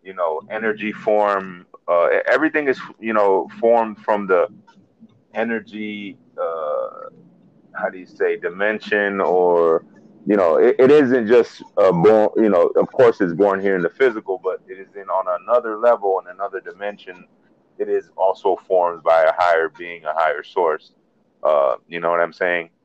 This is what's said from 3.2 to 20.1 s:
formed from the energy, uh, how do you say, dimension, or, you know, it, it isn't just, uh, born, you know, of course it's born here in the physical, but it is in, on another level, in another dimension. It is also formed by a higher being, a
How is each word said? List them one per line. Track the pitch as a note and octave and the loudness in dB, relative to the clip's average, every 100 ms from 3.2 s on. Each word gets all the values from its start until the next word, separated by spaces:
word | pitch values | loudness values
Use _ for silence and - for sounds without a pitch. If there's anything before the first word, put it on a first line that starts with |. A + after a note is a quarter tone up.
| G2+ F#2+ G2+ G2+ | 2 2 -2 -2
formed | A2+ A#2 A2+ G#2 | 2 2 0 -6
from | - G#2 G2 | -4 -4 0
the | F#2 E2+ - _ _ _ _ - _ _ | 0 0 -6 _ _ _ _ -20 _ _
energy, | A2 A2+ A2+ G#2 G#2 G#2+ G#2 G2+ - _ - | -8 -6 -6 -8 -12 -10 -10 -12 -16 _ -8
uh, | E2+ E2 D2+ C2+ A1+ G1+ - - - _ _ _ _ | -8 -6 -6 -6 -8 -12 -20 -20 -20 _ _ _ _
how | - G2+ | -10 -10
do | F#2 | -10
you | F2+ | -20
say, | - F#2 - | -4 -4 -2
dimension, | F2 F2+ G#2 G#2+ G#2 G#2 G2+ G2 | -6 -4 -4 -4 -2 -2 0 -2
or, | D#2+ F2+ F2+ E2+ E2 E2 - - _ - - | 0 2 2 2 2 0 -4 -20 _ -14 -2
you | G2+ | 2
know, | F2 D2 | 2 4
it, | A2+ - | 2 4
it | C3 | 6
isn't | D3+ C3 B2+ G#2 | 6 6 0 4
just, | A#2+ A2+ - - - | 4 2 -6 -8 2
uh, | F#2+ | 2
born, | F2 F#2+ A2 G#2+ - | 6 6 6 4 2
you | A2 | 2
know, | F2+ E2 - | 4 2 2
of | G2 | -2
course | - A#2+ - | 4 4 4
it's | F#2 | -2
born | E2+ G2+ G2 | 2 2 2
here | G2 F#2+ | 0 0
in | |
the | E2+ | -2
physical, | - C3 A2 G2+ F#2 | 0 -2 0 -8 -6
but | A#2 G#2 _ | -6 -8 _
it | F#2+ | -20
is | F#2+ G2 | -18 -18
in, | F#2+ | -6
on | F#2 F#2 F2+ | -4 -4 -6
another | F#2+ A#2+ A#2 G#2+ | 0 -2 -2 -2
level, | A#2+ A#2 G2 F#2+ | 0 0 0 -4
in | F2+ | -6
another | F#2 G2 F#2 | -12 -10 -10
dimension. | F2 F2 G2+ G2+ - F2+ F2 _ _ _ _ - | -14 -12 -12 -12 -18 -20 -20 _ _ _ _ -10
It | G#2 | -4
is | G2+ F#2 - | -4 -6 -2
also | F#2+ F#2+ G2+ F2 _ | -2 0 -2 -4 _
formed | F#2 F2 E2+ | 0 0 -2
by | D#2+ E2 | 0 2
a | D#2+ E2 | 2 2
higher | F2 E2 E2 | 0 2 -2
being, | - F2 E2+ | -8 -16 -12
a | D#2 | -8